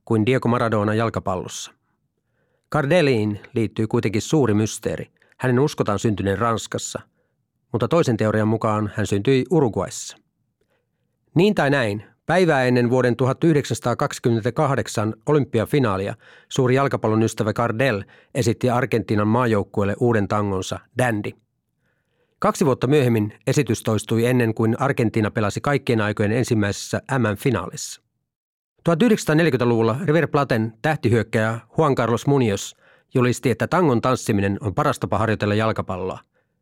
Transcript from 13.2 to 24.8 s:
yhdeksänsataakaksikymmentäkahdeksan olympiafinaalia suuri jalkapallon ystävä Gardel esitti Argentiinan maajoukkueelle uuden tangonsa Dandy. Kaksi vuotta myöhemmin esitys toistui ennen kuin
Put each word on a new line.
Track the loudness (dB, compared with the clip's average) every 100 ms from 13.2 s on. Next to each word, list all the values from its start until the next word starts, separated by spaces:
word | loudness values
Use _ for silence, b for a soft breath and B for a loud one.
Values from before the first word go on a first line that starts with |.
| 0 2
yhdeksänsataakaksikymmentäkahdeksan | 2 2 0 -4 -2 -2 -2 -2 0 0 0 0 0 0 -2 -4 -4 -4 0
olympiafinaalia | 0 2 -2 0 0 0 -2 -4 -8 B B B
suuri | -2 2
jalkapallon | 2 0 0 0 2
ystävä | 0 0 -4
Gardel | 0 -2 0 -2 -2 -8 b b
esitti | -4 -2 0 0
Argentiinan | 0 0 -2 -2 0 2
maajoukkueelle | 2 2 0 -2 -2 -2 0
uuden | 0 0 0
tangonsa | -2 -2 -4 -6 -10 _ -4
Dandy. | -2 -2 -6 -10 _ _ _ _ _ _ _ _ _ -4
Kaksi | -2 2
vuotta | 0 2 2
myöhemmin | 4 4 2 0 -4 -2
esitys | 0 0 -2
toistui | 0 -2 0 0 2
ennen | 2 2
kuin | 2 0 2